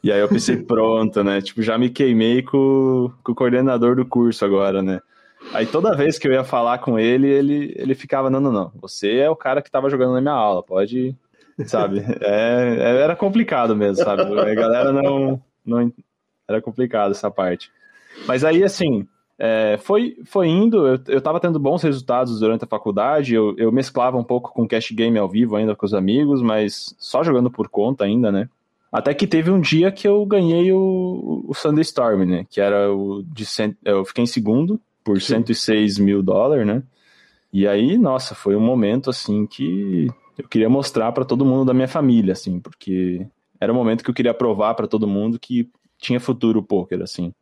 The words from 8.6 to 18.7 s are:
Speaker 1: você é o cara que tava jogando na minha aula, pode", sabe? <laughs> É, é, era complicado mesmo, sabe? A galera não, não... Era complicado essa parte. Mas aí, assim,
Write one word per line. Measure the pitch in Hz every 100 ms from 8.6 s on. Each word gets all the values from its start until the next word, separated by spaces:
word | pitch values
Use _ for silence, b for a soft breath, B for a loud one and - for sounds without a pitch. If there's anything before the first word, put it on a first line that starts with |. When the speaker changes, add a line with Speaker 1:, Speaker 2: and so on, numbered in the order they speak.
| 87 -
Speaker 1:
você | 95 - 101 120
é | 147
o | 160
cara | 135 135
que | -
tava | 135 135
jogando | 135 127
na | 127
minha | 143
aula, | 139 107 90
pode", | - 92 104 127 127 131 _ b b -
sabe? | 120 113 101 98
<laughs> | 104 -
É, | 104 104 117 123 123 120
é, | 117 127
era | 151
complicado | 170 202 220 226 143 117 107
mesmo, | 104 98
sabe? | 170 101
A | 196 202 107
galera | 107 113 120 139
não, | 139 139 139 135 135 _ _
não... | - 117 120 - _ _ _ _ -
Era | 110
complicado | 113 117 123 113 101
essa | 98 104
parte. | 98 92 87 - B B B B B -
Mas | 127
aí, | 151 165
assim, | 196